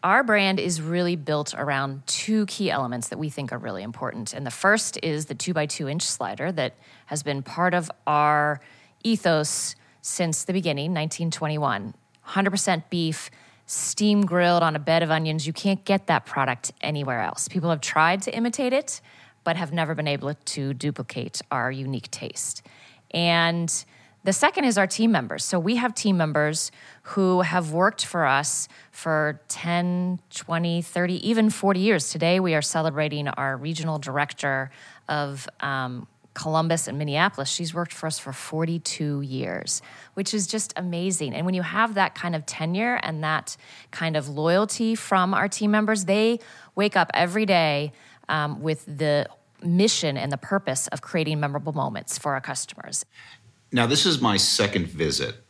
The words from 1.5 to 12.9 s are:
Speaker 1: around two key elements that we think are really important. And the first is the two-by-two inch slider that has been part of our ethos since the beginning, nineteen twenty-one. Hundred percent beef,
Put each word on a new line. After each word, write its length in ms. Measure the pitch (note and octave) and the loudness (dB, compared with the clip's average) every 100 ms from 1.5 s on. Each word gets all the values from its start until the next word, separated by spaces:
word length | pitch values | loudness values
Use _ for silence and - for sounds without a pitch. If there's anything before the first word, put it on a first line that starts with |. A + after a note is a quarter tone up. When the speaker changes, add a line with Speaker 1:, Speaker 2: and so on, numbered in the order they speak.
| - | -4
Speaker 1:
around 500 | C#3+ C#3 C#3 C#3 - | -2 -2 -2 -6 -6
two 380 | - - A3 | -4 0 0
key 260 | G3+ - G3 | 0 0 0
elements 380 | - B2+ B2 A2 | 0 -2 -4 -6
that 100 | - | -4
we 120 | D3+ | -6
think 220 | C#3 C3+ | -4 -6
are 60 | B2 | -6
really 240 | A2+ F#2+ | -6 -8
important. 520 | G2+ A#2+ B2+ - G#2+ | -8 -6 -6 -6 -8
And 100 | - | -6
the 60 | C3+ | -8
first 480 | - F#3+ A3 - - | 0 4 4 2 -4
is 240 | D#3+ D3+ D#3 | -4 -4 -4
the 80 | |
two-by-two 540 | C#3+ - E3 D3+ - C#3+ | -6 -2 -2 -2 -4 -4
inch 140 | D3+ | -2
slider 500 | - - A2 G#2 D#3 | -4 -4 -4 -4 -4
that 220 | E3+ B2+ - - - - | -2 -4 -6 -20 -20 -8
has 160 | D#3 | -6
been 200 | C#3 C#3 | -4 -4
part 300 | C3+ - F3+ | -4 0 2
of 180 | F3+ D#3 - - | 2 -2 -8 0
our 540 | D3 D3 D3+ D3 C#3+ - - _ _ | 4 4 4 2 0 -8 -20 _ _
ethos 760 | A3+ A3 F3 D#3 D#3 - - - _ _ | -2 2 4 2 2 -2 -4 -8 _ _
since 440 | - - F3 D#3 | -8 -2 0 0
the 80 | - | 0
beginning, 420 | F#3 E3 C#3 D3+ | 0 0 -2 0
nineteen 360 | F3 D#3 - E3+ | 0 -2 -2 -4
twenty-one. 600 | - D#3 D3+ C#3+ G2+ G#2 - _ _ | -2 -2 0 0 -2 -4 -12 _ _
Hundred 280 | - - G3 | -4 2 2
percent 380 | G3 - E3 | 2 2 0
beef, 420 | - | 0